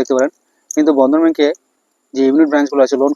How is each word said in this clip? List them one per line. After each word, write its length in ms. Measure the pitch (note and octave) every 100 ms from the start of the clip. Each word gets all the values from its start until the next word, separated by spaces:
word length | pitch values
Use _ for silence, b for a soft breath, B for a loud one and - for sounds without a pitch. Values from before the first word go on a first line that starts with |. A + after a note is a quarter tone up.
দেখতে 120 | C3 C3
পারেন। 140 | C#3+ _ _ _ -
কিন্তু 160 | - D#3 C#3
বন্ধন 200 | C3 D#3
ব্যাংকে 240 | E3 D#3 D3 - _ _ _ _ _
যে 80 | C3 C3+
ইউনিট 200 | C#3+ D#3
ব্রাঞ্চগুলো 280 | D3 C#3+ C#3 C3
আছে 100 | C3+
লোন 100 | C#3